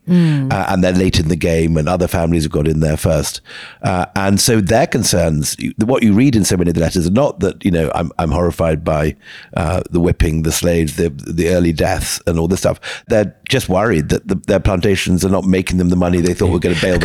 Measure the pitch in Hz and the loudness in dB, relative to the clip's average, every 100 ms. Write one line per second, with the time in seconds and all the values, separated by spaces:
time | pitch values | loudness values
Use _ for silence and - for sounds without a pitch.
0 | - 175 170 147 135 101 92 95 92 90 | 0 2 2 0 -2 -2 -2 0 2 2
1 | 95 - 78 85 87 82 82 80 76 90 | 2 0 0 0 0 2 2 0 0 0
2 | 87 95 82 85 76 78 76 78 78 78 | 0 0 0 0 0 0 0 0 0 0
3 | - 78 71 - - - - - - 92 | 0 0 -2 -8 -16 -20 -20 -8 -4 -2
4 | - 101 98 101 - 113 95 113 170 135 | -2 -2 0 2 2 2 2 2 2 0
5 | 98 92 85 76 69 - - - 110 131 | 0 0 2 0 -4 -6 -8 -4 0 2
6 | 113 101 139 117 90 95 85 82 82 92 | 4 4 4 4 2 0 0 0 0 0
7 | 82 104 143 - 92 - 104 85 78 - | 0 2 0 0 -4 -2 0 0 0 -2
8 | 85 - 85 73 87 - 82 80 82 76 | -6 -4 -2 0 0 0 0 0 -2 0
9 | 78 - - - - - 80 92 - 85 | -2 -4 -14 -20 -10 -6 -2 -4 -2 0
10 | 87 85 - 78 80 78 87 85 80 71 | 0 2 0 0 -2 -2 0 0 0 -2
11 | 85 69 - 82 85 90 87 78 87 92 | -4 -4 -8 -2 0 2 0 0 -2 -2
12 | - - - 82 82 92 - - - - | -4 -6 -2 -2 0 0 0 -2 -8 -16
13 | - 113 127 - - 131 - 90 110 87 | -2 0 0 -6 -4 -4 -2 0 2 0
14 | 73 - - 95 - 98 - 92 104 95 | 0 -4 -2 -6 0 0 2 0 2 0
15 | - 90 95 95 95 95 90 92 90 90 | 0 0 2 0 2 0 0 0 2 2
16 | 87 90 87 90 95 87 87 85 95 87 | 2 2 0 0 0 0 -2 0 0 2